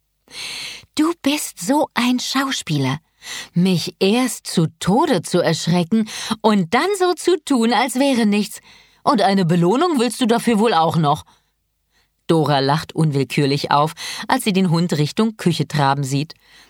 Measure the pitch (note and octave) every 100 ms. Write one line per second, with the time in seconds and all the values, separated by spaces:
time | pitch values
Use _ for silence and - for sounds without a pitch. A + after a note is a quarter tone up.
0 | _ _ _ - - - - - - -
1 | D#4 E4+ - D4 - - F3 C#4+ D4+ -
2 | A#3+ B3 - C4+ C#4 B3+ - D3 C3+ C#3+
3 | - _ - - - - F#3 F3+ - -
4 | F#3+ A#3 B3+ - - - D#3+ - - G#3
5 | D#4+ A3+ - F3+ D#3 D#3+ - F3 E3+ A3
6 | A3 - - G#3+ A3 G#3 E3 A#3+ F4 G4+
7 | F4+ F4 - F4+ - C4+ A3+ A3+ A#3+ B3
8 | C#4 B3+ A3 G3+ G3+ - - - _ _
9 | - C4+ F#3+ G3 F3 F3 E3+ A#3 F4+ D4+
10 | A#3+ - B3 A#3 A3+ A3 A#3 F3 E3 D3
11 | D3+ D3+ - _ _ _ _ _ _ _
12 | _ _ _ E3 C#3+ C#3+ C3+ D3+ - -
13 | D#3+ C#3 C3+ - C#3+ C#3+ - C#3+ D#3 -
14 | - - - C4 A3+ F#3+ F#3 D#3+ F3 C#3+
15 | D3 - A3+ G#3+ - D#3+ D#3 D3+ C#3 C#3+
16 | C3+ C#3 D3+ - _ - -